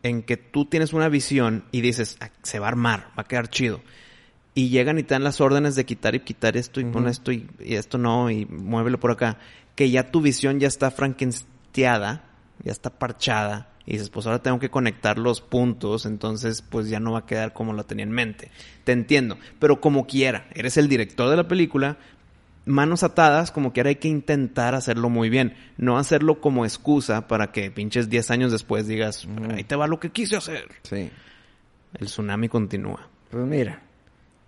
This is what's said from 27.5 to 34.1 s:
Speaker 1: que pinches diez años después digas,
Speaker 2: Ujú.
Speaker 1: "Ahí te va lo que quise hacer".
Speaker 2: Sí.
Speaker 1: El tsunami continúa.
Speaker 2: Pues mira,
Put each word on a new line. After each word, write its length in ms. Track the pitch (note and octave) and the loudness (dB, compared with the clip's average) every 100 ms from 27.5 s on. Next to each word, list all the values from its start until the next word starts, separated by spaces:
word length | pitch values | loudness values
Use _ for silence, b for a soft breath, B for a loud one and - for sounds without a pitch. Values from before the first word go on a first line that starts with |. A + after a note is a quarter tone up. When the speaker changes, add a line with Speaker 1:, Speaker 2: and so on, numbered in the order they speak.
Speaker 1:
que 200 | - G2 | -4 -6
pinches 400 | G#2+ G#2 A#2+ A2+ | -6 -2 -2 0
diez 200 | A#2+ A2+ | 0 0
años 220 | B2 B2+ | 0 2
después 340 | A2+ - A2 G#2+ | 0 -2 -4 -2
digas, 380 | A2 G#2+ G#2 | -2 -2 -4
Speaker 2:
Ujú. 280 | G2+ G#2+ A2 | -12 -10 -8
Speaker 1:
"Ahí 100 | G#2+ | -8
te 100 | G#2 C#3+ | -4 -2
va 100 | D3+ | -2
lo 120 | D#3+ | -2
que 100 | E3+ | -6
quise 260 | - G3 G3+ | -6 -4 -4
hacer". 320 | F3 D3+ - - | -4 -10 -12 -20
Speaker 2:
Sí. 280 | - G2 F#2 b b b b b _ _ _ - | -10 -8 -8 b b b b b _ _ _ -12
Speaker 1:
El 80 | G#2 | -10
tsunami 420 | - G#2 G2+ A2+ | -8 -6 -4 -2
continúa. 580 | A#2+ G2+ G2 G2 F#2+ - _ _ | -2 -2 -6 -8 -12 -16 _ _
Speaker 2:
Pues 160 | A#2 B2+ | -8 -2
mira, 340 | D3+ A2 D#2+ _ _ _ | -2 -2 -6 _ _ _